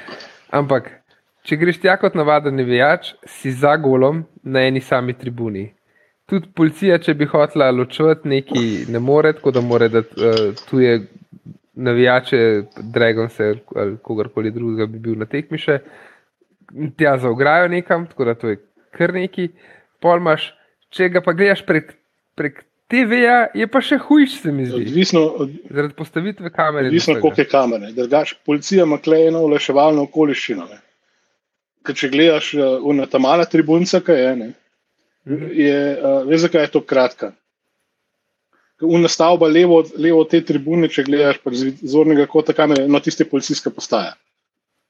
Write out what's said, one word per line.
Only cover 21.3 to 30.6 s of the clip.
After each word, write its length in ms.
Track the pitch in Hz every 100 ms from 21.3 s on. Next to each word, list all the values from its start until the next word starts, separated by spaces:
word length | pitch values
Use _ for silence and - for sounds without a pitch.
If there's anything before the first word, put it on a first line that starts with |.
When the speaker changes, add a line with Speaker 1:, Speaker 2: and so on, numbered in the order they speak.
Speaker 1:
gledaš 320 | 170 202 196
prek, 320 | - 160 - - _ _ _ -
prek 220 | 147 - _ _
T 200 | _ 247
V-ja, 440 | 226 240 240 240 220
je 140 | 208 220
pa 140 | 269
še 180 | - 277
hujš, 380 | - 302 269 -
se 140 | 160
mi 140 | 143 127
zdi. 180 | 123
Speaker 2:
Odvisno 400 | 113 156 190 170 156 -
od 120 | 139 156 -
Speaker 1:
Zaradi 260 | 143 147
postavitve 580 | - 160 160 190 202 170
kamere 320 | 165 156 147
in 60 | 131
Speaker 2:
odvisno, 240 | 165 165
Speaker 1:
vsega. 80 | 117
Speaker 2:
koliko 200 | 151 -
je 60 | 139
kamere. 440 | 139 123 110 104
Drugače, 440 | 117 123 143 147 -
policija 420 | - 147 - 190
ima 140 | 165 147
tle 260 | 156 160
eno 180 | 160 165
olajševalno 640 | 156 147 - 139 156 151
okoliščino, 640 | 139 156 151 131 - 95